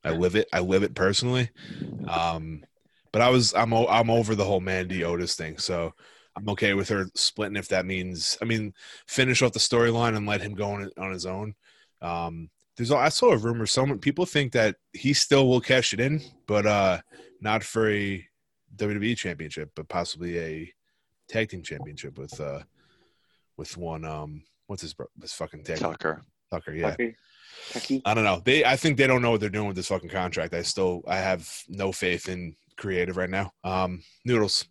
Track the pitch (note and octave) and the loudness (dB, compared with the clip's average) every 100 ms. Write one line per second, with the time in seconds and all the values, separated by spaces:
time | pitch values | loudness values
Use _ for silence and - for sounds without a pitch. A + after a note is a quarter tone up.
0 | D#2 E2 F2+ G2 - - F2+ F#2+ G2+ - | -2 0 2 2 2 0 2 4 2 2
1 | F#2+ G2 B2 B2+ A#2+ - - - - - | 2 2 0 0 0 -4 -16 -12 -10 -10
2 | - E2+ E2+ E2 D#2+ D#2 - _ _ _ | -4 -2 -2 -4 -8 -12 -16 _ _ _
3 | _ G#2+ A#2+ B2+ A2+ F#2+ A2+ A2+ A#2 G#2+ | _ 4 6 6 4 2 2 4 6 4
4 | A#2 A#2 A2 G#2+ G2 G2 F#2 F#2 F2+ F#2 | 6 4 2 0 2 2 0 -2 -2 -2
5 | E2+ F2 F2 - D#2+ D#2 - F2+ E2 - | -2 -2 -2 -4 -6 -6 -4 -2 -4 -8
6 | - - _ - G#2 G2 G#2+ G2 F#2+ G2+ | -20 -20 _ -10 -6 0 2 2 0 -2
7 | F#2 - - - G#2 G2+ F#2 F#2+ F#2 F#2 | -2 -2 -2 -2 -4 -4 -2 -2 0 -4
8 | F#2 F2 - - A2+ A2+ G#2 - - - | -6 -6 -4 -4 -2 -2 -2 -10 -20 -20
9 | - - B2+ B2 B2+ - - A#2+ A#2 A#2 | -8 0 4 4 2 2 2 4 4 4
10 | A#2 A2 G#2 G#2 G2+ G2 G2+ G2+ G2 - | 2 0 -2 -2 -4 -4 -4 -4 -8 -8
11 | F#2+ F#2 F#2 F#2 G#2+ G#2 _ _ _ _ | -8 -6 -8 -8 -8 -12 _ _ _ _
12 | F2 E2+ E2+ E2 D#2+ _ _ - A#2+ C#3+ | -8 -6 -6 -8 -14 _ _ -8 0 4
13 | C#3 - B3 C3+ A2+ A#2 A2 - C3+ A#2 | 4 4 4 4 2 -2 0 0 0 0
14 | C3+ D3 F3+ D3+ C3+ A#2+ A2 G2 _ - | -2 0 0 0 0 2 2 0 _ -2
15 | C3+ C#3+ - C#3 C3 B2+ - C3 A#2 G2+ | 0 2 6 6 8 4 4 4 4 0
16 | B2+ D3+ - _ - G#2 G#2 G#2 G2 F2 | 0 0 -6 _ 0 2 4 4 4 2
17 | - - - _ G#2+ A2 G#2+ A2+ A2 G#2 | -4 -20 -20 _ -2 -2 0 0 2 2
18 | G2+ F#2+ - _ _ _ _ F#2+ G#2+ G#2 | -2 -6 -10 _ _ _ _ -6 -4 -2
19 | G#2+ A#2 F#2+ D#2+ D#2 D#2 D2+ - D2+ F2+ | -2 -2 -6 -8 -10 -10 -12 -12 -8 -6
20 | F2 D2+ F2 E2+ D#2+ D#2 E2 _ _ _ | -6 -6 -6 -6 -6 -10 -12 _ _ _
21 | _ _ _ A2+ A2 F#2 D#2+ D2+ D2 D2 | _ _ _ -4 -4 -6 -10 -12 -12 -12
22 | C#2+ C2+ C#2 - D2 C#2 - _ _ _ | -14 -14 -14 -8 -8 -8 -14 _ _ _
23 | _ _ _ _ _ - D#2 - E2+ D#2+ | _ _ _ _ _ -18 -14 -10 -8 -8
24 | D#2+ D2+ D2+ D2+ _ _ _ G2 D#2+ - | -8 -8 -10 -14 _ _ _ -12 -12 -12
25 | - - - - E2 D2+ D#2 D#2 E2 D#2+ | -14 -14 -14 -10 -10 -10 -8 -4 -4 -2
26 | D#2+ D#2 - _ _ E2+ - D#2 F2+ F#2 | -4 -4 -10 _ _ -8 -8 -4 -4 -2
27 | A#2 A2+ _ _ - - - B2 - C3+ | -6 -6 _ _ -20 -20 -10 -10 -2 -2
28 | G2+ A2 G#2+ F2+ A#2+ D3 B2 C3 D#3+ C3+ | 2 2 4 2 4 6 6 4 2 4
29 | C3+ B2+ A#2+ A2+ G#2 G#2 G#2 F#2 F2+ F#2+ | 6 6 4 2 2 -2 -2 -4 -2 -4
30 | E2+ G2 F2 F2 E2 E2+ E2+ - F#2 F2 | -2 -4 -2 -2 -4 -4 -4 0 0 0
31 | - F#2 F#2+ F#2 E2 - - F#2+ F#2+ F#2 | -2 -2 0 -2 -4 -16 -14 -4 -4 -2
32 | F#2 F2 - F2+ F2 D#2 _ - G#2 F#2 | -2 -2 -4 -8 -8 -14 _ -10 -4 -2
33 | F2+ F#2 F#2 F#2+ G2 _ F#2+ F#2 F#2 F2+ | 0 -2 -2 -2 -4 _ -4 -2 -2 -4
34 | - _ A#2+ A#2+ G#2 - - | -14 _ 0 2 2 0 -4